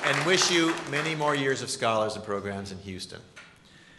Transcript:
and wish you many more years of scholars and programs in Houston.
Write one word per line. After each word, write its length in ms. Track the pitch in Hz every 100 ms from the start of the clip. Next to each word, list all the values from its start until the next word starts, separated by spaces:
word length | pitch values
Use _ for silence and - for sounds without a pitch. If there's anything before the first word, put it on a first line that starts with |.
and 220 | 147 139 151
wish 260 | 185 180
you 220 | 175 165 165 -
many 260 | 143 156 156
more 200 | 147 143
years 260 | 135 131
of 80 | 120
scholars 460 | - 120 110 107 104
and 80 | 98
programs 460 | 101 98 98 98
in 60 | 92
Houston. 420 | 98 92 - 85 - - - - - - -